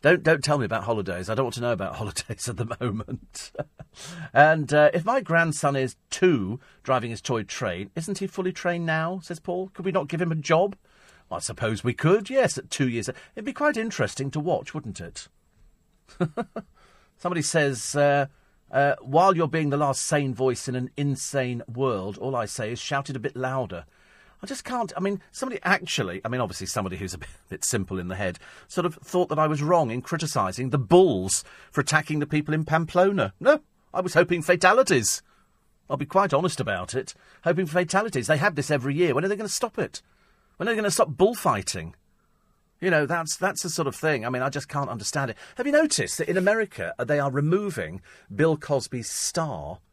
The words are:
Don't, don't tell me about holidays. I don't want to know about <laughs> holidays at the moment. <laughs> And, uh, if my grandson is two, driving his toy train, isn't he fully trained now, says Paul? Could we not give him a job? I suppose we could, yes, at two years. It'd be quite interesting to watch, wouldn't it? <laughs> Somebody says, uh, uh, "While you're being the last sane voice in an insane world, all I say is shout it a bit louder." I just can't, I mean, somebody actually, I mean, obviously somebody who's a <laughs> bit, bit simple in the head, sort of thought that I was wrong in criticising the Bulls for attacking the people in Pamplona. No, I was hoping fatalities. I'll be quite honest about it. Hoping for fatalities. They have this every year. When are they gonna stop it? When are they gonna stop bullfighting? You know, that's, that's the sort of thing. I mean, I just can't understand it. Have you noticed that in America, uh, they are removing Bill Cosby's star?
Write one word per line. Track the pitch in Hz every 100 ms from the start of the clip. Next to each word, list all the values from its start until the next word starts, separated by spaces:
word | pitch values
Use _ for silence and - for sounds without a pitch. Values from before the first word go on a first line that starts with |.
Don't, | 156 175
don't | - 156
tell | 139 147
me | 110
about | 110
holidays. | 98 113 92 90 92
I |
don't | 110 127
want | -
to |
know | 123
about | 110 95 -
<laughs> |
holidays | 107 - - 113 -
at | -
the | 113 -
moment. | 123 104 - 127 - - - -
<laughs> | - _ - - - 170 156
And, | - 151 160 135
uh, | 147 151
if | 170 170
my | 262
grandson | 190 165 165 147 147
is | 139 131 - _
two, | - 185 143 95 120 _ _
driving | - 127 123
his | 113
toy | - 120
train, | 104 - 113 87 101 -
isn't | 165 196
he | 196
fully | - 180
trained | 180 180 175
now, | 165 160 160 190
says | - 170
Paul? | - 180 190
Could | - 190
we |
not | 190 147
give | 165
him | 175
a | 160
job? | 143 165 202 196 _ _ _ _ _
I | 85
suppose | - 95 110 110
we | 123
could, | 120 151 208 202
yes, | 262 170 -
at | -
two | - 131
years. | 117 104 - -
It'd | - 220
be |
quite | - 294 285
interesting | 220 - 107 - 139
to | 151
watch, | 151 160 -
wouldn't | 156 113 95
it? | 85 - - _ _ _ - _ _ _ _ -
<laughs> | 165 - 240 - - _ _ _ _ _
Somebody | 175 175
says, | 151 165 143 127 - 147
uh, | 143 143 139 _ _ _ _
uh, | - 143 -
"While | 110 143 190
you're | 180 160
being | 160 151
the | 143
last | 143 135
sane | - 156 143
voice | 113 131 120 -
in | 127
an | 127 -
insane | 143 135 - 143 127 120 -
world, | 117 135 107 95 101
all | 131 131
I |
say | 110 - 110
is | 120
shout | - 139 139
it | 131
a |
bit | 113
louder." | 127 127 131 117 90 76 _ _ _ _ _
I | 202
just | 269
can't, | - 247 220
I | -
mean, | 190 202 -
somebody | - 262 240
actually, | 175 196 175 - 101 90
I | 113
mean, | 127
obviously | 113 - 95
somebody | - 98 92
who's | 98
a | 87
<laughs> |
bit, | - - _
bit | 92
simple | - 113 95 95
in | 87
the | 92
head, | 98 87 - - -
sort | -
of | 175 170
thought | - 180 180
that | 156
I | 156
was | 151
wrong | 147 175 135
in | 117
criticising | - 165 156 - 95 98 127
the | 143
Bulls | 104 - 381 101 92 - - - -
for | -
attacking | 135 156 151 151
the | 147
people | 151 151
in | 156 156
Pamplona. | 160 165 180 190 202 104 -
No, | 165 302 _ _ _
I | -
was | 180
hoping | 254 - 175
fatalities. | 156 185 185 226 262 135 110 - _ _ _ _ _ _ _
I'll | 139
be |
quite | 147 190 196
honest | 143 175 -
about | 113 95 92
it. | 123 - - _ -
Hoping | - 175
for | 180
fatalities. | 160 175 190 220 139 117
They | 156
have | 196 151
this | 139
every | 147 127
year. | 143 175
When | 180
are | 185
they | 202
gonna | 208
stop | - 240 -
it? | 160 - _ _ _ _ _ _
When | 202
are |
they | 226
gonna | 208
stop | 165 185 131
bullfighting? | 196 233 175 110 95 95 82 - _ _ _ _ _ _ _ _
You | 180
know, | 165 147
that's, | 170 160 -
that's | 185 202
the | 180
sort | 156 143
of | -
thing. | 160 143 113
I |
mean, | 127
I | 131
just | 143 -
can't | 147 139
understand | 113 101 147 135
it. | 110 - -
Have | 262
you |
noticed | 294 311 - 151 -
that | 165
in | 175
America, | 185 220 214 - 85 -
uh, |
they | 120 147
are | 143
removing | 135 147 180 208 160 80 92 - - _
Bill | 101 160 151
Cosby's | - 139 117 127 117
star? | - - - 160 98 71 92 _